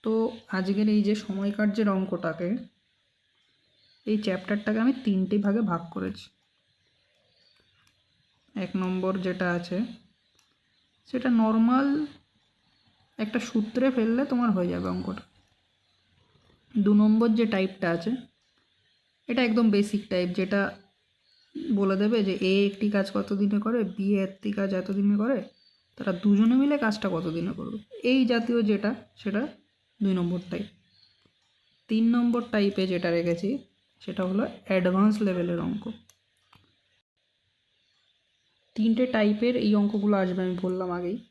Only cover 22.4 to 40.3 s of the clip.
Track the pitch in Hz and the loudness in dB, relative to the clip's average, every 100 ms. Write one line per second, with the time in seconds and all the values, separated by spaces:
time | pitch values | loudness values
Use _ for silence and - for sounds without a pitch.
22.4 | 185 190 202 196 208 208 196 202 202 202 | 2 2 2 0 -2 0 0 -2 -4 0
23.4 | 202 208 208 240 190 185 196 202 190 190 | 0 0 0 -2 -2 -2 0 0 0 -6
24.4 | 208 202 196 190 185 196 202 208 220 262 | -6 -4 -2 -2 -4 0 2 2 0 -2
25.4 | - _ _ _ _ - - 180 208 202 | -4 _ _ _ _ -8 -4 0 2 4
26.4 | 226 254 285 294 220 208 196 170 170 165 | 6 4 4 2 0 -2 -2 -2 -4 -4
27.4 | 175 - - 214 - 453 247 262 240 240 | -6 -6 -10 -12 -14 -6 0 2 4 0
28.4 | 233 233 214 202 202 262 - _ 202 202 | 0 0 2 2 0 -4 -12 _ -6 -4
29.4 | 285 - _ _ _ _ 202 185 175 180 | -6 -10 _ _ _ _ 0 0 0 -4
30.4 | - - 202 _ _ _ _ _ _ _ | -6 -8 -8 _ _ _ _ _ _ _
31.4 | _ _ _ _ _ 220 226 240 240 240 | _ _ _ _ _ 2 4 4 2 0
32.4 | 233 214 202 196 190 180 175 170 170 170 | 0 0 0 0 -2 0 0 0 0 0
33.4 | 196 269 - _ _ _ - 185 185 190 | -2 -4 -8 _ _ _ -12 -6 -2 -2
34.4 | 262 - - 190 180 185 208 214 202 180 | -2 -6 -2 0 2 4 4 4 0 0
35.4 | 175 170 165 214 226 - _ _ _ _ | -2 -2 -4 -6 -8 -14 _ _ _ _
36.4 | _ _ _ _ _ _ _ _ _ _ | _ _ _ _ _ _ _ _ _ _
37.4 | _ _ _ _ _ _ _ _ _ _ | _ _ _ _ _ _ _ _ _ _
38.4 | _ _ _ - 220 220 254 240 208 208 | _ _ _ -2 2 2 2 4 2 4
39.4 | 240 247 208 208 202 214 208 202 185 | 2 2 2 4 2 2 2 2 2